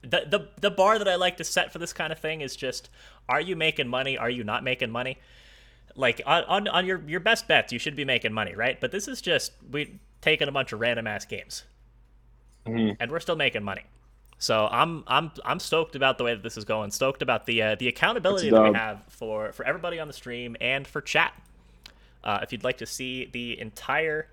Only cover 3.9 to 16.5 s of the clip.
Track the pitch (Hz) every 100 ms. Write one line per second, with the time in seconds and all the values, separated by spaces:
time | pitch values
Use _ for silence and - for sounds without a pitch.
3.9 | 123 135 131 117 123 107 117 127 127 120
4.9 | 117 131 131 - - - - - - -
5.9 | - 131 120 - 165 - 190 202 170 185
6.9 | 185 151 175 202 226 - 143 - 120 160
7.9 | 143 135 120 110 110 98 92 120 - 127
8.9 | 196 247 262 - 151 - - - 143 143
9.9 | - - - 151 156 143 139 127 107 117
10.9 | 117 110 104 - 98 - - - _ -
11.9 | _ _ _ _ - _ _ 113 113 110
12.9 | 104 120 165 - 160 135 117 101 98 -
13.9 | - - _ _ - - 110 107 113 165
14.9 | 160 - 131 156 - 113 165 - 160 160
15.9 | 143 135 131 120 113 110